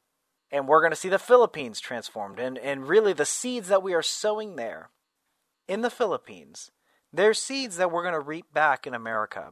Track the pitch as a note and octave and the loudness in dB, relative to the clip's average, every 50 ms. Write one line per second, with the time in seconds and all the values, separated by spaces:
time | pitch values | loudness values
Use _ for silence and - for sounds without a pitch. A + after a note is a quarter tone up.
0 | _ _ _ _ _ _ _ _ _ _ C#3 C#3+ C3+ C3 D3+ D#3+ E3 E3 D#3 - | _ _ _ _ _ _ _ _ _ _ -4 -2 4 6 6 6 6 4 0 -2
1 | - F#3 F#3+ F#3 - - B3 B3 A3+ - - D#3 C3+ A2+ G#2 - - - B2+ A2+ | -2 0 0 0 4 6 8 8 8 6 2 -4 -10 -10 -10 -12 -10 -8 -8 -8
2 | - - - A2 G2+ G2 F#2+ A2 B2 B2+ C3 A#2+ B2 C#3 C#3 C3+ C3 C#3+ F3+ A3 | -10 -10 -10 -10 -10 -8 -8 -6 -6 -6 -6 -6 -6 -6 -6 -4 0 4 4 6
3 | A3 G3+ E3+ C#3+ D3 - - - - B3 B3 A#3+ F#3 F3+ G3+ F#3+ F#3+ G3 F3 D#3+ | 6 6 4 2 0 -2 -2 -4 -6 -6 -6 -6 0 2 2 2 2 2 0 0
4 | D3 - - - - G#3+ G#3+ G#3+ A3 G#3 F3+ C3 A#2 G#2+ D#2 D#2+ E2 - _ _ | 0 -2 -4 -2 -2 -2 -2 -2 -6 -8 -10 -10 -8 -8 -10 -12 -16 -20 _ _
5 | _ _ _ _ _ _ _ _ _ _ _ _ _ - F#3+ A3 A#3+ A#3 - - | _ _ _ _ _ _ _ _ _ _ _ _ _ -6 -4 -2 -2 -2 -2 -2
6 | A#3+ F#3+ D3 A#2+ - - G2 E2+ D2 C#2+ - - - - _ _ _ _ _ _ | -2 -2 -2 -4 -6 -10 -20 -20 -20 -20 -20 -20 -20 -20 _ _ _ _ _ _
7 | _ _ - E3 G3+ A3 G#3+ - - - C4+ C4+ C4+ A3 F3 E3+ F#3 F3 E3 F3 | _ _ 0 2 4 4 4 2 -2 -6 -6 -6 -6 -6 -2 -2 -2 0 0 -2
8 | F3 F3+ E3+ D#3 C#3 D3 D#3 E3+ - _ - D3+ D#3 D3 C3 - - C#3 B2 A#2 | -2 -2 -4 -4 -6 -6 -10 -10 -10 _ 0 2 2 2 2 0 -4 -8 -8 -8
9 | A2+ A2+ A2+ G#2+ G#2+ - - G2+ - - | -6 -4 -4 -2 -4 -4 -6 -10 -12 -12